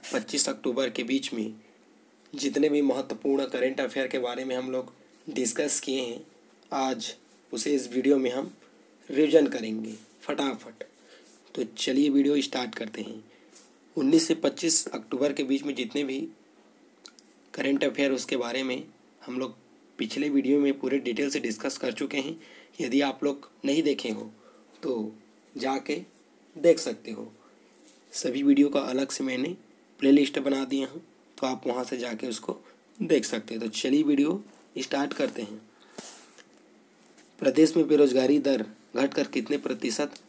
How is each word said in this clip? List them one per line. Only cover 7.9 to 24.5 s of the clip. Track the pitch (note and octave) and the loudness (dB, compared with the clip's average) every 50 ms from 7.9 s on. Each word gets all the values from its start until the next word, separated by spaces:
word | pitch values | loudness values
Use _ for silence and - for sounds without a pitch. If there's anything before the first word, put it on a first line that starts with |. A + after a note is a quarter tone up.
| B2 B2+ B2+ C3+ C#3+ C3+ | -2 0 4 4 4 4
में | C3 B2 | 4 0
हम | B2 C3 C#3 F3+ - - - - - - - _ _ _ - - | 0 -2 -4 -6 -10 -16 -20 -20 -20 -20 -20 _ _ _ -14 -2
revision | C#3 C3+ D#3 D3 D#3+ D#3+ D3 C3 | 2 2 4 6 8 6 6 4
करेंगे | A#2 B2 A2 A2 A2 A2 A2 A2 A2 - - - - - - | 2 -2 -4 -6 -6 -6 -8 -10 -12 -14 -16 -20 -20 -12 -8
फटाफट। | - C#3+ D#3 C#3+ C#3 A#2+ A2 - A#2+ A2+ - - - - - - - - - - - - - - - - | -6 -4 -2 -2 -2 -4 -6 -10 -14 -16 -16 -18 -18 -20 -20 -20 -20 -20 -20 -20 -20 -20 -20 -20 -10 -8
तो | - B2+ | -6 -6
चलिए | A2 - - - D3 C3 C3+ D3 D3 | -6 -6 -4 -4 0 2 4 4 6
वीडियो | C3+ C#3 C#3 C#3+ D3 C#3+ C#3 | 6 6 4 4 4 2 0
start | - - C3 B2+ A2+ - | 0 -2 -6 -6 -6 -8
करते | - A#2 A2 - A2+ G#2+ | -8 -10 -8 -8 -10 -10
हैं। | G#2+ A2+ A2 A2 - - - - - - - - - - _ _ _ - | -10 -12 -14 -16 -20 -20 -20 -20 -20 -20 -20 -20 -20 -20 _ _ _ -2
उन्नीस | D#3+ C#3 C3+ D#3+ D#3+ D#3+ - | 0 4 6 6 6 6 6
से | D#3+ | 2
पच्चीस | - - C#3+ - - - E3 D#3+ - - - | 0 0 -2 -2 0 0 2 2 2 0 -2
अक्टूबर | - - A2 - C#3 B2+ C#3 D3 C#3 | -6 -10 -8 -6 -2 0 0 0 0
के | C#3+ C#3+ | -2 -2
बीच | B2+ C3+ C3+ C#3 | 0 -2 -2 -2
में | C#3+ C#3 | -4 -4
जितने | A#2+ B2+ A2 - C#3+ D3 | -4 -6 -4 -4 -4 -4
भी | C3+ C3+ - - - - - _ _ _ _ _ _ _ _ _ _ _ _ - - - - - - - _ _ _ - | -4 -4 -6 -6 -8 -12 -16 _ _ _ _ _ _ _ _ _ _ _ _ -20 -20 -20 -20 -20 -20 -20 _ _ _ -8
current | - C#3 C#3 C#3 C#3 - | -4 0 0 2 2 2
affair | C#3 A2+ C3 C#3 C#3 C3+ | 0 0 0 0 0 0
उसके | B2+ B2 - C#3 B2+ | 0 -2 -2 -2 -2
बारे | A#2+ A#2+ A#2 C3 C3+ | -2 -2 -4 -4 -4
में | C3 B2 C3+ - - - _ _ _ _ _ - | -4 -4 -6 -8 -12 -18 _ _ _ _ _ -14
हम | - B2 B2+ | -8 -6 -6
लोग | C3 B2 A2 - _ _ _ _ _ _ _ - | -6 -6 -8 -12 _ _ _ _ _ _ _ -6
पिछले | B2 A2 - C#3 C#3+ D3 | -6 -4 -4 -2 -2 0
वीडियो | C#3+ C#3 B2 B2+ C#3 D3 | 2 2 4 4 4 4
में | C#3+ C#3+ C#3 C#3 | 4 2 0 0
पूरे | - C3 C3+ C#3 | -2 -2 -2 0
डिटेल | B2 B2 A#2 A2 C#3+ C#3 | 0 -2 -2 -2 -2 -2
से | C#3 D3 | -2 -2
डिस्कस | A#2+ A#2+ A2 - - C#3 C3+ - | -2 -4 -4 -4 -4 -6 -4 -4
कर | - B2+ A2+ | -4 -4 -4
चुके | - C#3+ C#3 - C#3+ | -4 -4 -4 -4 -4
हैं। | C3 D3 E3 - - - - - - - - - | -4 -4 -8 -10 -14 -20 -20 -20 -20 -14 -8 -6
यदि | D#3+ B2 A#2 C#3 | -4 0 2 2
आप | C#3+ C3+ C3 - D3 | 2 2 0 -2 -2
लोग | C#3+ C#3 C#3+ - - _ _ - | -2 -2 -4 -8 -18 _ _ -2
नहीं | C#3 C#3 D#3+ D#3 | 0 0 2 2
देखे | D3 C3+ - - A#2+ | 2 0 0 -2 -4
हो | G#2+ G#2+ A2 A2 - - - - | -6 -6 -8 -12 -16 -20 -20 -20